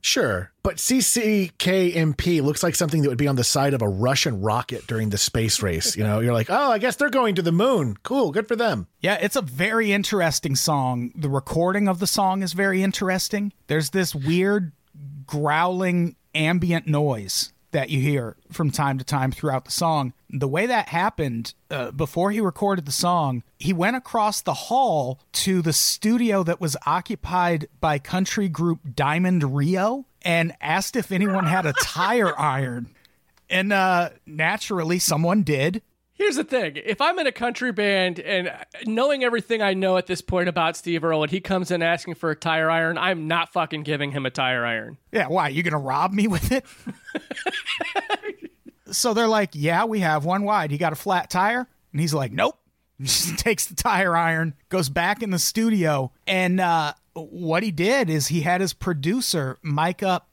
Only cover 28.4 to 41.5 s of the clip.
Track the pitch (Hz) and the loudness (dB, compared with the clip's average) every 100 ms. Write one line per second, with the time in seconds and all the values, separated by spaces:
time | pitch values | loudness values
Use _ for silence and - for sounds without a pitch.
28.4 | 196 151 170 165 143 120 139 156 185 180 | -2 0 0 0 -4 -2 0 2 2 2
29.4 | 143 139 143 185 202 262 262 _ 180 170 | 2 2 2 2 0 -2 -8 _ 0 0
30.4 | 165 - 147 170 196 254 - 185 202 190 | 0 -4 -2 -2 0 -4 -2 0 2 2
31.4 | 175 185 165 135 - 156 185 240 196 147 | 2 2 0 0 -2 -2 0 2 2 0
32.4 | 147 135 131 120 120 _ _ _ _ _ | 0 0 -2 -6 -10 _ _ _ _ _
33.4 | _ 185 196 202 190 180 175 - - 151 | _ -2 2 2 4 2 0 -6 -16 -2
34.4 | 160 208 - 190 160 180 - 151 170 208 | -2 -2 -4 -4 0 0 2 2 2 2
35.4 | 160 143 147 202 _ _ _ _ 403 277 | 2 2 0 -2 _ _ _ _ -2 0
36.4 | - 262 180 147 - 202 294 370 294 - | -2 -2 -2 -6 -6 0 0 2 -2 -2
37.4 | 240 - 247 220 208 196 185 175 - 196 | -4 -2 -4 0 2 2 2 -2 -2 -2
38.4 | 180 - - - 233 220 269 285 247 233 | -2 -8 -16 -10 -4 0 2 2 0 0
39.4 | - 226 202 190 190 185 180 180 - 185 | -2 0 2 2 2 2 0 -6 -2 -2
40.4 | 180 170 165 170 - 165 165 160 151 185 | 0 0 -2 -2 -4 -2 0 0 0 -2
41.4 | 185 | -2